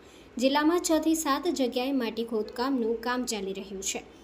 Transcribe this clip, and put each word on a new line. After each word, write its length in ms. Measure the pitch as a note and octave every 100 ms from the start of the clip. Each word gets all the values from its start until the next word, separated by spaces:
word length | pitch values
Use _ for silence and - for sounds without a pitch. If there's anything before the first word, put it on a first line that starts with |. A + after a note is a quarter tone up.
| - - - -
જિલ્લામાં 440 | C4 C#4+ D4+ F4
છ 200 | E4+ D#4
થી 140 | D#4
સાત 340 | D#4 D4 C#4+ F4
જગ્યાએ 440 | C4+ B3 B3 C4
માટી 320 | C4+ A3+ A3+
ખોદકામનું 760 | A#3 A3 A3 - C4 C4 A3 A3+
કામ 240 | B3 B3+
ચાલી 280 | A#3+ G#3+ F#3+
રહ્યું 300 | G3 G3+ F#3+
છે, 200 | - A#3 - -